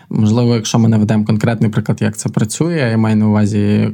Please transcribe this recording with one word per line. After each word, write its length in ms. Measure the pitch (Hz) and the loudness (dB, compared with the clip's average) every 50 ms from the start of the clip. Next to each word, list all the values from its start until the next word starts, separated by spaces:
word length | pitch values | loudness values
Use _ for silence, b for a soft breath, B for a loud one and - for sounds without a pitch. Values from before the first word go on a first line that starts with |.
| B B | B B
Можливо, 460 | - - 107 107 113 123 120 120 120 | -2 0 0 2 2 2 2 2 0
якщо 240 | 113 104 - - 117 | 0 -2 0 0 2
ми 100 | 113 110 | 2 4
наведемо 360 | 113 107 104 104 110 107 107 | 4 2 2 2 0 0 0
конкретний 440 | 117 113 107 - 117 113 107 117 107 | 0 0 0 0 -2 0 0 -2 0
приклад, 320 | - 113 104 - 104 - | 0 -2 -2 -2 -2 -2
як 160 | 110 107 - | -4 -4 -4
це 120 | - - 110 | -6 -8 -4
працює, 580 | - 110 113 107 - - 156 175 170 156 131 113 | -2 -2 -2 -2 -2 -4 -4 -2 -2 -2 -2 0
я 60 | 113 | 0
маю 180 | 113 113 110 110 | 0 0 2 2
на 120 | 107 107 | 2 2
увазі, 600 | 107 104 107 104 104 107 104 104 104 107 107 107 110 | 2 2 2 0 0 0 0 0 2 0 0 0 -2